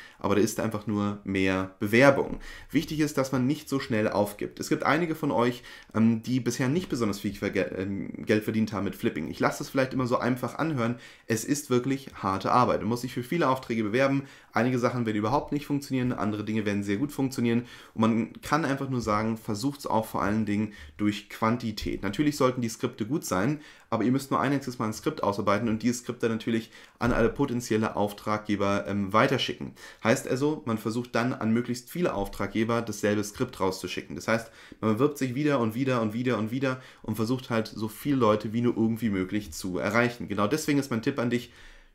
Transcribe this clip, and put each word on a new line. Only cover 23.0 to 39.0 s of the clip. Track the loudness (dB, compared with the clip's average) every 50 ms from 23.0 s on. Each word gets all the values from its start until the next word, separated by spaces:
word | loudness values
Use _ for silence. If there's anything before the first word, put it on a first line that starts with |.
| -4
gut | -2 -2 -4 -2
sein, | 0 0 2 2 2 0 -2 -6 -12 -20 -20 -8 -4
aber | -2 0 2
ihr | 2
müsst | 2 0 0 0 0
nur | 2
ein | 2 2 0
einziges | 0 -2 -4 -4 -2
Mal | -2
ein | -2 -4
Skript | -2 -2 -4 -2 0 0
ausarbeiten | 0 0 0 2 2 2 2 2 2
und | 0 2 2
dieses | 0 0 0
Skript | -4 -8 -4 -2 0
dann | 0
natürlich | 0 0 0 0 0 0 -2 -4 -10 -20 -20 -20 -6 -2
an | 0 2 4
alle | 4 4 2
potenzielle | 2 0 0 0 0 -2 0 0 2 2 2 2 2
Auftraggeber, | 0 0 0 -2 -4 -4 -2 -2 -2 0 0 0 2 2 2 2 2 0
ähm, | 0 -2 -2 0 2 4
weiterschicken. | 4 4 4 4 2 0 -2 -4 -6 -8 -10 -12 -14 -18 -20 -10 -2 2
Heißt | 2 2 2 2 -2
also, | 0 0 0 0 0 -2 -2
man | -2 -2 -2
versucht | -2 -2 -4 -4 -4 -2 -2
dann | 0 0 0 0
an | 0 0 2 2
möglichst | 2 2 0 -4 -6 -8 -8
viele | -4 -2 0 0 0
Auftraggeber | -2 -4 -4 -4 -4 -4 -2 0 0 2 2 2 0 0
dasselbe | -2 -4 0 0 2 2 2 0
Skript | -2 -4 -4 -4 -4 -2 -2
rauszuschicken. | 0 0 0 -2 -4 -6 -6 -8 -8 -8 -10
Das | -6 -2
heißt, | 0 0 0 -2 -6 -16 -20 -20 -20 -8 -2
man | 0 0 2
bewirbt | 4 2 2 2 0
sich | -4 -2 -2
wieder | 0 0 2 2 2
und | 2 0 0
wieder | 0 0 0 2 2 0
und | 0 -2
wieder | -2 0 0 0 0
und | 0 -2
wieder | -2 -2 -2 -2 -2 -4 -8 -14 -20 -10 -6
und | -4 -2
versucht | 0 0 0 0 -2 -2 -2
halt | 0 0 0
so | -2 -4 -6 -6 -6
viele | -6 -4 -2 0 2
Leute | 4 6 6 6 4 2 -2 0
wie | 2 2
nur | 2 4
irgendwie | 4 2 2 2 0